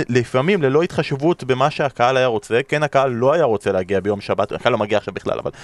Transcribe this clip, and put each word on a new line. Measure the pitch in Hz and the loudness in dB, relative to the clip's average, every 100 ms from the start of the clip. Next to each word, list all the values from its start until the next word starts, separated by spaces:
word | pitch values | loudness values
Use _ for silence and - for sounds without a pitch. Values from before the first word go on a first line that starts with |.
| - | 0
לפעמים | 123 117 127 151 202 | 0 0 0 0 2
ללא | 135 143 | 2 2
התחשבות | 170 - 151 139 156 170 | 0 -2 -4 -2 0 0
במה | 127 127 143 | -2 0 0
שהקהל | - 143 - 123 131 | 0 -4 0 2 2
היה | 127 | 2
רוצה. | 110 - 113 135 | 0 -2 -2 0
כן, | 151 | -2
הקהל | 151 139 135 | 0 2 0
לא | 117 127 | 2 2
היה | 165 | 4
רוצה | 139 104 104 | 2 0 0
להגיע | 95 92 98 | -2 0 -2
ביום | 95 104 | -2 -2
שבת, | - 95 101 | -2 -2 -2
הקהל | - 120 | -2 0
לא | 120 | 0
מגיע | 104 104 | 0 -2
עכשיו | 101 | -2
בכלל, | 95 101 113 | -8 -6 -6
אבל, | - - | -6 -10